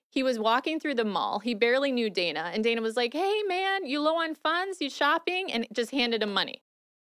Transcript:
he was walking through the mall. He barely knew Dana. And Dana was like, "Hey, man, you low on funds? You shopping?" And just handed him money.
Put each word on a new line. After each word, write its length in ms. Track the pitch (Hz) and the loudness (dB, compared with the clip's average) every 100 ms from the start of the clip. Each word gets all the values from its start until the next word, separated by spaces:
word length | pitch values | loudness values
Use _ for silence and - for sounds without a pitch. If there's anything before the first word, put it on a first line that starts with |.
| _ | _
he 120 | 277 | 0
was 160 | 262 233 | 0 2
walking 400 | 214 240 311 311 | 4 4 2 -2
through 140 | 302 247 | 0 0
the 80 | |
mall. 340 | 220 180 104 202 | 0 0 0 0
He 160 | 220 | -2
barely 380 | 208 233 262 277 | 2 4 4 2
knew 180 | 247 220 | 0 0
Dana. 400 | 185 175 151 170 | 0 -2 -2 -4
And 120 | 190 | 0
Dana 160 | 226 233 | 0 0
was 140 | 226 226 | 0 0
like, 160 | 240 | -2
"Hey, 300 | 294 392 427 415 | 0 0 0 0
man, 400 | 359 381 392 294 | -2 0 -2 -2
you 140 | 294 | 0
low 160 | 294 330 | 2 0
on 180 | 330 | -2
funds? 460 | 302 311 339 392 370 | -2 -2 0 -2 -4
You 100 | 277 | -6
shopping?" 640 | - 294 330 349 359 381 | 0 2 2 0 -4 -2
And 160 | 233 233 | -4 -4
just 200 | 233 226 | -4 -2
handed 280 | 269 240 226 | 0 0 0
him 100 | 214 | 0
money. 280 | 196 160 - _ _ _ _ | -2 -2 -8 _ _ _ _